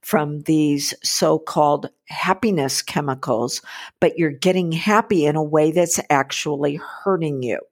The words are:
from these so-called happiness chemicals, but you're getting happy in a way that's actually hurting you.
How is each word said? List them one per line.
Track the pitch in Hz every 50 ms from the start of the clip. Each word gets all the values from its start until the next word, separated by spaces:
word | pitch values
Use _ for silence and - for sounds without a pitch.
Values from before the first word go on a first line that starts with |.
from | - - - 160 151 147 147 147
these | 143 - 160 156 151 147 143 143 143 - - -
so-called | - - - - 185 160 156 156 160 - - 165 151 147 147 143 - - _ _ _ -
happiness | - - - 180 190 190 - 226 202 160 135 135 - -
chemicals, | - - - 170 147 143 131 131 - 143 123 110 117 131 - - _ - - - - - _ _
but | - 165 - -
you're | 170 156
getting | 139 131 - 185 180 180 180 165
happy | 160 165 - 208 214 214 226 - 214 170 151
in | 151 151
a | 156
way | 156 151 151 156 151 160
that's | 160 175 175 170 - - - _
actually | 151 139 135 139 - - - 160 147 139 143 143 143
hurting | 170 - - - - - 196 190 175 165 151 143 135
you. | 127 120 101 - - _